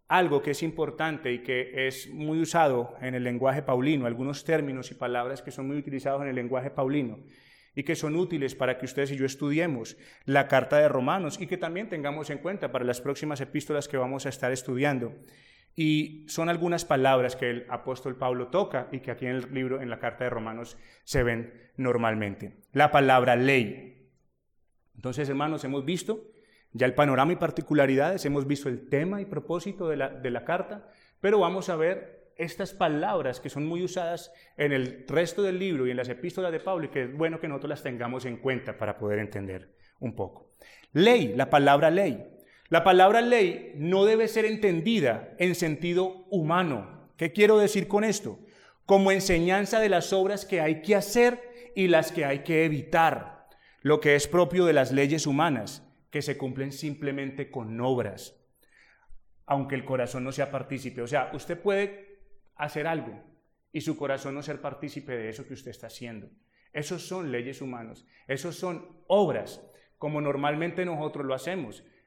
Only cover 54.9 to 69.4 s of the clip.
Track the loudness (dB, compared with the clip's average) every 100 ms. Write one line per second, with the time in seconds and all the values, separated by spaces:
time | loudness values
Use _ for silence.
54.9 | 2 2 2 0 2 2 0 -6 -12 -20
55.9 | _ _ -6 -6 -6 -6 -6 -8 -8 -8
56.9 | -6 -6 -4 -6 -8 -8 -8 -8 -2 0
57.9 | 0 -2 -8 -16 -20 _ _ _ _ _
58.9 | _ -20 -20 _ _ -4 -2 -2 -6 -4
59.9 | -4 -2 -6 -6 -4 -4 -6 -6 -8 -10
60.9 | -10 -4 -2 -2 -6 -10 -4 0 0 -2
61.9 | -6 -20 -20 -20 -20 _ -8 -6 -4 -4
62.9 | -4 -6 -14 -20 _ _ _ _ -6 -4
63.9 | -4 -4 -4 -6 -8 -8 -8 -10 -10 -10
64.9 | -10 -8 -8 -8 -10 -14 -14 -16 -16 -16
65.9 | -14 -14 -14 -16 _ _ _ _ -10 -8
66.9 | -8 -8 -8 -6 -6 -6 -10 -12 -12 -14
67.9 | -18 _ _ -8 -8 -8 -8 -6 -8 -12
68.9 | -10 2 4 4 0